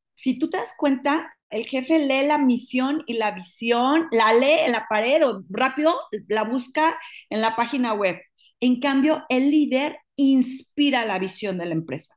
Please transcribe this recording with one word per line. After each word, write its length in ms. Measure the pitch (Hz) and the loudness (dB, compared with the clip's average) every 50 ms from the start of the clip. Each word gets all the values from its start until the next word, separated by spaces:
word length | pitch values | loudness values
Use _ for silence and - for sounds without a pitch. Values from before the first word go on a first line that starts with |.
| _ _ _ | _ _ _
si 220 | - - 262 254 - | -6 -2 -2 -2 -2
tú 100 | 311 330 | -2 -4
te 80 | - 359 | -4 -4
das 160 | - - - - | -6 -6 -6 -2
cuenta, 560 | 311 285 269 254 277 285 294 330 - - - _ _ - | 0 0 0 0 0 -2 -2 -2 -4 -6 -18 _ _ -10
el 160 | - 220 233 | -8 -8 -6
jefe 340 | - 269 262 254 302 320 320 | -6 -6 -4 -2 2 2 2
lee 280 | 285 277 262 262 285 294 | 2 2 2 2 2 2
la 100 | 302 294 | 2 2
misión 680 | 277 254 240 - - - - 254 254 269 294 320 - - | 4 2 2 2 0 -2 -2 -2 -2 0 -2 -4 -4 -6
y 60 | 233 | -4
la 160 | 226 214 208 | -2 -2 -2
visión, 760 | 190 185 185 - - - 226 233 233 233 247 269 294 330 330 320 | -4 -6 -8 -10 -8 -4 0 0 2 2 2 2 2 2 0 2
la 220 | - 226 220 220 226 | 2 2 4 6 6
lee 260 | 240 262 277 311 339 - | 4 6 4 4 4 2
en 60 | 262 | 2
la 140 | 233 214 - - | 0 -2 -2 -2
pared 360 | 214 214 220 247 285 330 302 254 | -2 -2 0 2 2 2 2 2
o 160 | 202 190 - - | 0 -4 -10 -8
rápido 460 | 190 220 254 262 262 294 302 320 349 - - - - 208 - - | -4 -2 0 0 0 0 0 2 0 0 -4 -8 -10 -10 -6 -4
la 160 | 208 220 214 | -2 -2 -2
busca 560 | 220 247 262 247 - - 302 311 330 - - - - - - - - | -2 -2 -4 -4 -4 -2 0 0 0 0 -2 -10 -18 -20 -20 -14 -8
en 120 | 196 214 | -4 -2
la 140 | 220 226 226 | 0 0 0
página 380 | 233 233 233 294 262 247 226 214 | -2 -4 -2 -2 -2 0 0 0
web. 260 | 208 202 185 175 - - _ _ _ _ _ _ - | 0 0 -2 -2 -4 -10 _ _ _ _ _ _ -2
En 200 | 247 254 247 240 | 2 2 2 2
cambio, 460 | 262 277 269 269 269 311 302 285 - - | 0 0 2 2 2 2 2 0 -2 -2
el 200 | 254 254 269 285 | 0 2 2 2
líder 460 | 302 302 294 - 254 262 285 - - - _ _ _ | 4 2 2 2 0 -2 -2 -2 -6 -10 _ _ _
inspira 920 | - 277 269 269 262 254 254 262 - - _ - 285 285 285 262 240 226 | 0 2 4 4 4 2 0 -4 -8 -10 _ -2 0 0 2 2 0 -2
la 120 | 214 190 185 | -2 -2 -4
visión 400 | 190 185 - - 214 196 185 175 | -4 -6 -6 -6 -6 -6 -4 -4
de 80 | 170 | -4
la 80 | 175 165 | -4 -4
empresa, 400 | 165 165 165 135 151 - - _ | -4 -4 -6 -8 -10 -12 -14 _